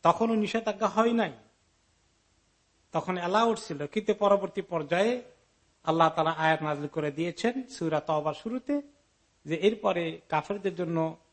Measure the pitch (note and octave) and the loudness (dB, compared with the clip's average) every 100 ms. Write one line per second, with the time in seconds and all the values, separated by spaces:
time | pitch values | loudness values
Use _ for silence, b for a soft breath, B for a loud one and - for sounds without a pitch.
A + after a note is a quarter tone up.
0 | E3 E3+ A3+ A3+ G#3 A3 - G3+ G#3 G#3+ | 4 4 2 2 0 -2 -2 -2 0 2
1 | A#3 A#3 F#3 - _ _ _ _ _ _ | 2 2 0 -4 _ _ _ _ _ _
2 | _ _ _ _ _ _ _ _ _ E3 | _ _ _ _ _ _ _ _ _ -6
3 | F3+ F3+ F3 G3+ A#3 G#3+ - D3 D3 A3 | -4 -4 0 2 2 0 -6 -8 -6 -4
4 | G#3 G#3 G3+ G3+ F#3+ - F3 E3+ D3 E3+ | -2 2 4 4 0 -6 -6 -6 -2 2
5 | G#3+ B3 - _ _ _ _ _ - D#3+ | 2 0 -8 _ _ _ _ _ -2 4
6 | E3 E3 D#3+ D#3+ D#3+ D#3 D#3 D3 D3 - | 4 4 0 2 2 2 0 -4 -4 -4
7 | D3 C#3+ E3+ E3+ A#3 B3+ B3+ - E3 D3+ | -4 -2 -6 -2 -2 -2 -10 -6 -2 -2
8 | - D#3 D3 C3+ A3+ B3 - C#4+ C#4+ _ | 0 -2 -2 -6 -6 -8 -4 -4 -4 _
9 | _ _ _ _ D3 D#3+ G3 A3 G#3+ F3+ | _ _ _ _ -6 2 2 2 0 0
10 | E3 D#3+ _ D#3 D3+ G3+ F#3+ E3+ E3+ E3 | -2 -6 _ -4 -2 -4 -4 -4 -2 0
11 | D#3+ D#3+ _ | -2 -4 _